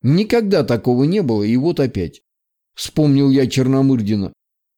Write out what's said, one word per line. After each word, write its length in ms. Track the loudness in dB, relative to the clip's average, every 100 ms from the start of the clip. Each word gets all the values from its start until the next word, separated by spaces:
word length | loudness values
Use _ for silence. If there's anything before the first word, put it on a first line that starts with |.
Никогда 600 | 2 0 2 0 0 0
такого 400 | 0 -2 0 0
не 180 | 0 0
было, 200 | -2 -2
и 140 | 0 0
вот 240 | -2 -2
опять. 420 | -4 -4 -8 -10 _ _ _ _ _
Вспомнил 560 | -16 -8 0 2 2 4
я 160 | 2 0
Черномырдина. 880 | 0 0 0 2 0 -2 -4 -4 -10 _ _ _